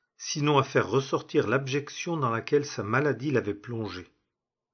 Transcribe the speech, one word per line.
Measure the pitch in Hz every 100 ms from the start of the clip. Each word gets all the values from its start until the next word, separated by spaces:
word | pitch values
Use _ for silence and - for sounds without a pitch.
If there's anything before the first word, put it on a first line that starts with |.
| _ _
sinon | - 156 147 143
à |
faire | - 135 101
ressortir | 123 135 165 - 151 101
l'abjection | 127 135 139 143 - - 165
dans | 127
laquelle | 113 110 147 135
sa | -
maladie | 104 120 147 113 135
l'avait | 127 101
plongé ? | 101 - 117 107 92 87 _ _ _ _ _ _